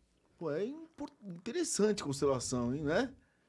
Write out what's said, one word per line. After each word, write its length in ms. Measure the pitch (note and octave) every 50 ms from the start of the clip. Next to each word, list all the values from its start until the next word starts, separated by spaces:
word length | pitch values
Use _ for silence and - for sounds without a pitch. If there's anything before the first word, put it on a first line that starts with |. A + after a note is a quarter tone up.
| _ _ _ _ _ _ _
Pô, 140 | - F3 D3+
é 140 | C#3+ E3 G3+
impor-, 460 | B3 D4 D#4+ E4 D#4+ _ - C#4+ - - _ G#3+
interessante 800 | G3 E3+ E3+ - A#3 A#3+ F4+ D#4+ - - - G3+ G#3+ G#3 G3+ -
constelação, 680 | C#3+ C3+ - D3 C#3 C3+ B2 - - B2+ B2 A#2+ A#2+ B2+
hein, 80 | D#3 D#3
né? 280 | C#3 D#3+ G#3 C4 A#3+ - - _ _ _ _ _